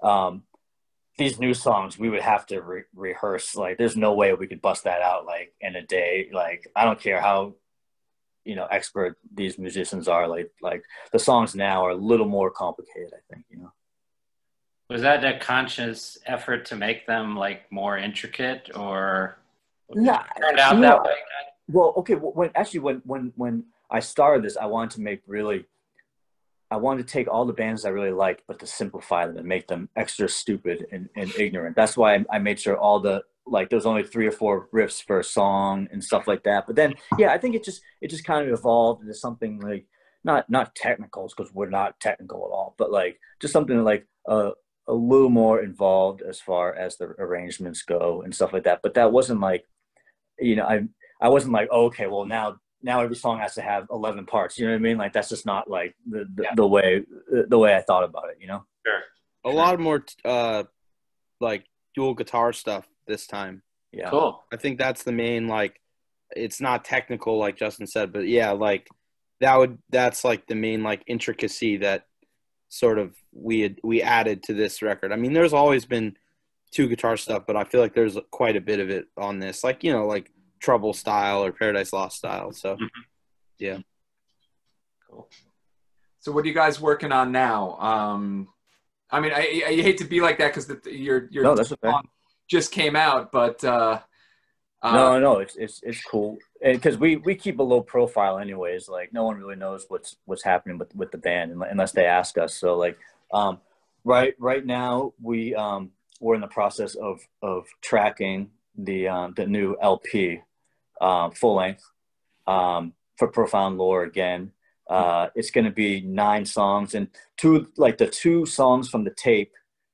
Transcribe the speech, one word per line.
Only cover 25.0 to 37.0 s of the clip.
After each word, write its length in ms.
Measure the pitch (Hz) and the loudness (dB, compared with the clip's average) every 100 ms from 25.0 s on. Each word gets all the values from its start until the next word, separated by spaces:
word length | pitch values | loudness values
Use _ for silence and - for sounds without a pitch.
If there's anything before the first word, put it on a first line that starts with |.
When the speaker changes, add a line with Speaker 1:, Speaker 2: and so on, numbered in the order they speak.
Speaker 1:
make 200 | 107 98 - | -8 -8 -8
really 380 | 104 107 98 - _ _ _ _ _ _ _ _ _ _ | -6 -4 -4 -8 _ _ _ _ _ _ _ _ _ _
I 60 | 110 | -4
wanted 300 | 127 131 123 | -2 -2 -4
to 60 | |
take 140 | 147 120 | -4 -2
all 180 | 113 123 | -2 -2
the 80 | |
bands 300 | 107 110 110 107 | -4 -4 -4 -4
I 40 | |
really 220 | 98 98 | -4 -2
liked, 320 | 92 95 90 - | 0 -2 -2 -10
but 120 | - | -16
to 80 | - | -14
simplify 580 | - 101 95 - 87 85 | -8 -8 -10 -4 -2 -2
them 120 | 85 | -6
and 100 | 87 | -6
make 200 | 92 - | -6 -4
them 220 | 85 98 - | -8 -6 -6
extra 340 | 107 - 95 | -6 -2 -2
stupid 580 | - - 98 87 85 - | -2 -4 -4 -4 -6 -8
and, 180 | 95 95 - | -12 -12 -10
and 180 | 95 110 | -6 -4
ignorant. 400 | 101 90 85 82 | -2 -4 -2 2
That's 220 | 110 - | 2 4
why 180 | 107 101 | 4 4
I, 100 | 104 | 2
I 80 | 107 | -2
made 200 | 104 101 | -2 -2
sure 180 | 104 98 | -2 2
all 220 | 104 104 | 4 4
the, 240 | 101 98 - _ - | 2 -2 -6 _ -4
like, 240 | 104 92 | -2 0
there's 180 | 117 110 | 0 2
only 160 | 110 | 0
three 240 | 95 117 110 | -2 -2 -2
or 40 | |
four 360 | - 107 98 - | 0 0 0 0
riffs 320 | 113 101 - | 0 0 -4
for 160 | - 98 | -2 -2
a 40 | |
song 640 | 87 - 101 98 98 98 98 | 0 0 2 2 0 -2 -4
and 120 | 101 | -8
stuff 240 | - 104 - | -2 -2 0
like 160 | 98 | 0
that. 240 | 101 101 - | 2 0 2
But 80 | 113 | 2
then, 180 | 151 - | 2 0